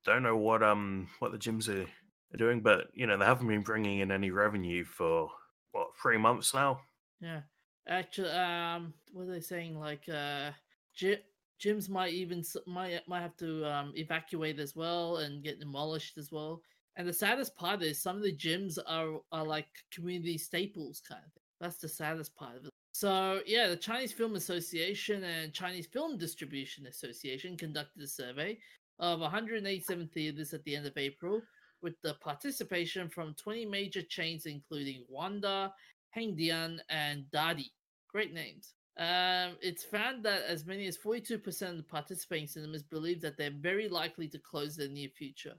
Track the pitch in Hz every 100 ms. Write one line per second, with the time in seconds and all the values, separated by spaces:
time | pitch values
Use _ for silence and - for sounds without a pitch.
0 | - 117 123 113 107 113 107 104 101 98
1 | 95 - 120 107 117 110 107 98 90 -
2 | _ _ _ - 117 120 107 92 - -
3 | 120 98 101 123 120 104 101 110 104 98
4 | 95 98 98 92 104 101 87 87 80 -
5 | 85 82 78 - - _ _ 101 - -
6 | 131 110 110 127 - 131 139 131 - _
7 | _ _ 170 160 147 _ _ _ - 180
8 | 170 - 180 170 180 170 170 170 165 -
9 | _ 185 180 180 165 180 170 156 151 147
10 | - 156 143 143 143 147 _ _ _ -
11 | 185 202 - _ _ _ 202 214 180 190
12 | 185 175 180 175 160 - - 180 185 170
13 | - 180 175 - 165 156 151 143 143 143
14 | 156 160 160 165 156 147 143 160 165 170
15 | 170 170 147 143 147 143 147 139 156 160
16 | 156 - 147 156 151 165 _ _ _ -
17 | 175 170 202 254 269 - 175 202 165 147
18 | 190 196 208 147 165 175 196 151 - 160
19 | 160 156 - 165 156 156 147 - _ -
20 | 175 180 165 160 - 175 202 196 143 -
21 | - 110 - _ _ _ 175 165 156 -
22 | 156 160 151 - 131 123 143 _ _ -
23 | 202 190 190 190 185 220 214 170 208 233
24 | 254 - 226 202 170 175 165 165 175 202
25 | - 202 180 165 156 151 185 180 160 254
26 | 320 247 160 - 143 135 135 - 131 -
27 | 131 117 139 131 180 175 165 151 143 -
28 | 139 - 127 131 170 226 - - _ -
29 | 175 165 156 202 226 226 196 190 156 180
30 | 160 165 156 147 147 156 147 147 143 143
31 | 139 139 175 214 220 _ _ _ 175 165
32 | 156 147 156 147 285 269 180 180 170 185
33 | 170 175 160 151 - 226 220 196 202 196
34 | - - 165 160 156 147 - 151 139 131
35 | 123 135 180 202 196 196 190 - - _
36 | _ 226 226 165 165 165 165 165 - 156
37 | 147 143 139 151 160 160 127 _ _ _
38 | _ 202 190 165 135 - - _ _ -
39 | 165 180 180 180 180 175 185 165 - 208
40 | 233 262 214 196 110 170 160 196 196 -
41 | 208 233 214 220 208 165 185 170 156 156
42 | 147 175 - 165 147 160 151 156 147 156
43 | 165 175 156 143 147 143 165 196 214 175
44 | 170 170 160 147 - 160 147 156 139 143
45 | 135 - 139 - -